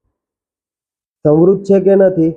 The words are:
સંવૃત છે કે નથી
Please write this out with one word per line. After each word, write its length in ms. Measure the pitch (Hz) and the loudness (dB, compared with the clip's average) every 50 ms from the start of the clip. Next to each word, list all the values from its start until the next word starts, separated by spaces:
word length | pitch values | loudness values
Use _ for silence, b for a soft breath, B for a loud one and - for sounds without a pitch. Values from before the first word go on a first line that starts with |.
| _ _ _ _ _ _ _ _ _ _ _ _ _ _ _ _ _ _ _ _ _ _ _ _ - | _ _ _ _ _ _ _ _ _ _ _ _ _ _ _ _ _ _ _ _ _ _ _ _ -2
સંવૃત 340 | 151 151 160 170 190 202 190 196 | 0 0 2 2 2 0 0 -2
છે 120 | - 196 196 | -2 -2 0
કે 120 | 175 196 196 | 0 0 2
નથી 360 | 196 196 185 185 170 160 165 160 | 2 2 0 0 -2 -4 -4 -4